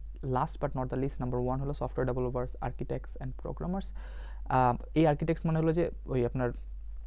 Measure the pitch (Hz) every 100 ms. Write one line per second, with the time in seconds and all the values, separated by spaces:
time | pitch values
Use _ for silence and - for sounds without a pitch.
0 | - - 135 127 156 - 143 131 127 131
1 | 139 - 123 127 127 131 139 143 131 -
2 | 127 123 127 127 127 - 120 - - 131
3 | - - 131 - - - 170 190 - -
4 | - - - - - 131 127 123 - 151
5 | 160 147 160 160 165 160 160 165 165 -
6 | - 131 120 127 120 - - - - -